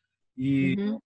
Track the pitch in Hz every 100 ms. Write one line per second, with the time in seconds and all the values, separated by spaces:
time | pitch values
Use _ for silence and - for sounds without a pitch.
0 | _ _ _ - 131 139 135 196 202 220